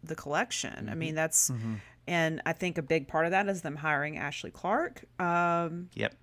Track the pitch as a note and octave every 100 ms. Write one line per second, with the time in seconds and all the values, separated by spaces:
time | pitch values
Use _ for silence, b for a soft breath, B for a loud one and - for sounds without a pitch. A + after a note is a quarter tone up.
0 | D#3 D#3+ C#3+ D3 A#3+ - - - - E3
1 | D#3+ D#3 D#3+ - - B2 A2+ A2 B B
2 | - F3 D#3+ D#3+ - E3 F3+ E3+ D3+ E3
3 | C#3 D#3 E3 F#3+ G3+ F#3+ D#3+ C#3+ D#3 D3
4 | D3 D#3 C#3+ - - - F3 A3+ F4 -
5 | - - F3+ F3 F3 E3+ E3+ E3+ F3+ -
6 | - -